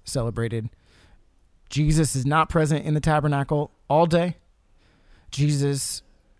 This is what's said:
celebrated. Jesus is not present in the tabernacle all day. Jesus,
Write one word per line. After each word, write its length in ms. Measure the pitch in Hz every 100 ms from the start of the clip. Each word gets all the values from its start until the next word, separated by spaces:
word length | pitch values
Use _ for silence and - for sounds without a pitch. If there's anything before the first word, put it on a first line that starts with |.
celebrated. 640 | - 135 117 113 117 113 110 - _ _ - - _ _ _ _ -
Jesus 460 | 139 151 156 151
is 100 | 135
not 240 | 127 156 156
present 360 | 170 151 151
in 100 | 156
the 60 | 151
tabernacle 680 | 160 151 147 143 139 147 147 - -
all 160 | 147 170
day. 300 | 170 175 - _ _ _ _ _ _ _ - -
Jesus, 720 | - 147 143 139 139 - - - _ _ _